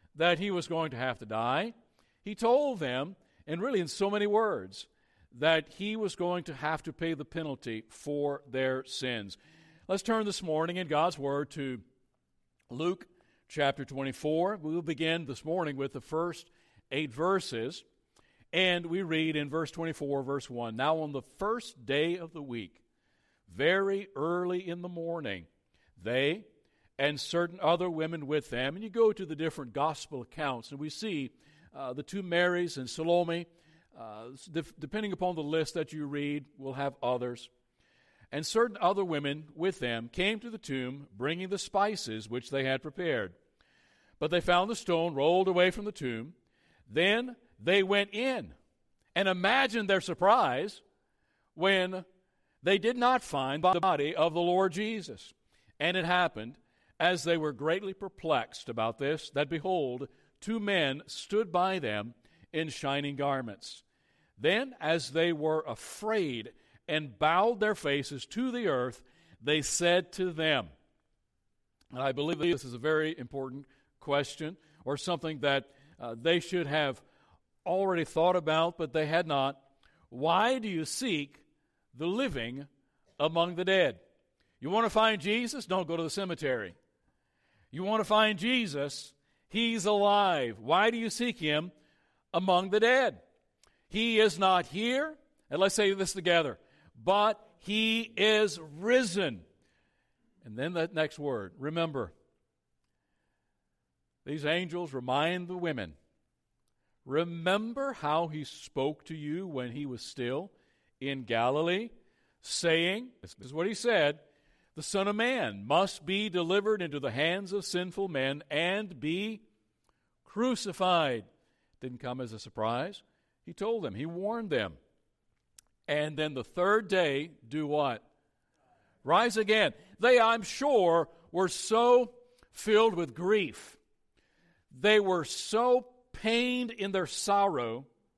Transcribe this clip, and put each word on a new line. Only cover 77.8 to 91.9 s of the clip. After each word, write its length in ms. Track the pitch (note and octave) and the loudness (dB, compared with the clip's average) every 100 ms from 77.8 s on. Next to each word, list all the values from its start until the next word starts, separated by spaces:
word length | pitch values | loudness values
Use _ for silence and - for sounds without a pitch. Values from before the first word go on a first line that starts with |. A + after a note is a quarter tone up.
| F#3+ E3+ D3+ | 2 0 0
thought 300 | E3 F3+ F3+ | 2 4 4
about, 420 | D3+ D#3+ E3+ E3+ | 2 2 2 0
but 160 | D#3 | -2
they 140 | D#3 D3+ | 0 2
had 180 | E3 D#3+ | 2 2
not, 340 | C#3 C3+ C#3+ _ _ _ _ _ | 2 0 -2 _ _ _ _ _
"Why 500 | B2 D#3 F3+ A#3 C4 | -2 2 4 4 2
do 80 | G#3+ | -2
you 180 | E3+ D3+ | -4 -4
seek 580 | - B3+ D#3 C#3+ _ _ _ _ _ _ A#2+ | -4 -2 -2 -4 _ _ _ _ _ _ -6
the 120 | E3 | -2
living 600 | A3 C4+ C3+ A#2 C3 C#3+ _ _ _ _ - | 0 0 -2 -6 -8 -14 _ _ _ _ -2
among 360 | D#3 E3 F3 F3 | 0 2 0 0
the 100 | F#3 | 4
dead?" 340 | F#3+ D3 F#2+ _ _ _ _ _ _ | 4 4 0 _ _ _ _ _ _
You 100 | D3 | -2
want 160 | G#3+ A3 | 0 2
to 60 | |
find 280 | G#3+ A3 G#3 | 4 4 2
Jesus? 440 | F3+ A3+ A#3+ C#4+ - | 0 0 -2 -6 -2
Don't 220 | F#3 D#3+ | -2 -2
go 100 | E3 | -4
to 60 | |
the 60 | D#3+ | -4
cemetery. 680 | G3+ F#3 E3+ C#3+ B2 F#2 - _ _ _ _ _ _ _ _ _ | -4 -4 -4 -2 -2 -4 -12 _ _ _ _ _ _ _ _ _
You 120 | C#3+ | -6
want 180 | F#3+ A3 | 0 0
to 40 | G#3+ | 4
find 320 | G#3+ G#3+ F#3 | 4 4 2
Jesus? 760 | A3+ B3+ G3+ C#3 C#3+ - - _ _ _ _ | 0 0 0 -2 -4 -6 -14 _ _ _ _
He's 380 | G#3+ A#3 A3+ G3 | -2 0 0 2
alive. 720 | G#3 G3+ G3+ G3 D#3 A#2+ G#2+ | 4 4 4 4 2 -2 -4
Why 320 | A#2 F3 A3 | 2 4 4
do 60 | A#3 | 2
you 120 | A3+ | -2
seek 300 | - A#3+ - | -2 -4 -2
him 320 | D#3 D3+ F3+ - _ | 0 0 -2 -10 _